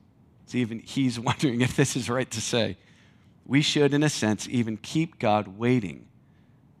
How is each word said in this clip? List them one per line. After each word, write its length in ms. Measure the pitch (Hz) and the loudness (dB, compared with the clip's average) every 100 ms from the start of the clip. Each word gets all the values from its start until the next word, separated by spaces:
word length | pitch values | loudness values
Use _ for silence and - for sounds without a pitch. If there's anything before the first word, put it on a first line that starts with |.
| _ _ _ _ - | _ _ _ _ -6
See, 120 | 120 | -4
even 200 | 117 113 | -2 -4
he's 380 | - - 131 117 | -8 -2 -2 0
<laughs> 80 | 123 | -2
wondering 340 | 123 147 120 | 0 0 2
if 160 | 123 - | 0 2
this 180 | 139 135 | 0 0
is 140 | 110 | -2
right 200 | 127 - | -2 -2
to 100 | 110 | -4
say. 360 | - 120 104 95 _ - - _ _ _ - | -2 0 0 -4 _ -20 -20 _ _ _ 0
We 160 | 139 | 2
should, 320 | 151 151 143 | 2 4 4
in 100 | 143 | 4
a 60 | 151 | 2
sense, 400 | - 110 101 - | 2 0 0 -2
even 260 | 127 113 107 | -2 -2 -4
keep 420 | - 160 165 - | -4 -2 -2 -2
God 400 | 117 104 92 98 | 0 0 0 -2
waiting 500 | 120 127 92 67 57 _ _ _ _ _ _ _ | 2 2 0 -10 -18 _ _ _ _ _ _ _